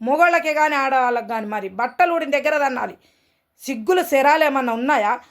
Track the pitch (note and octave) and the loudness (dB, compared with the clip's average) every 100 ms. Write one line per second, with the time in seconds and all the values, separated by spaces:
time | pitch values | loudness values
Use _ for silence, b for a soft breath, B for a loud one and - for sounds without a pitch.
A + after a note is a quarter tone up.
0 | A3+ D4+ E4+ E4+ D#4+ D4+ D4+ C#4+ C4+ C4 | -2 2 4 2 0 0 0 0 0 0
1 | B3 A#3+ G#3 A3+ G#3 G#3+ F#3+ F#3 A#3+ - | 0 -2 -4 -8 -6 -8 -8 -6 -4 2
2 | F4 E4 D4 C#4+ D4+ D4+ C#4 B3 B3 - | 2 0 -2 -2 0 0 0 -2 -8 -10
3 | _ _ _ _ _ _ - B3 G#3+ F#4 | _ _ _ _ _ _ -10 -6 0 0
4 | - C#4 C#4 D#4 D4+ C4+ B3 A3+ C4 C#4 | 2 2 4 4 2 0 -2 -2 0 0
5 | G#3 B3 B | 0 -2 B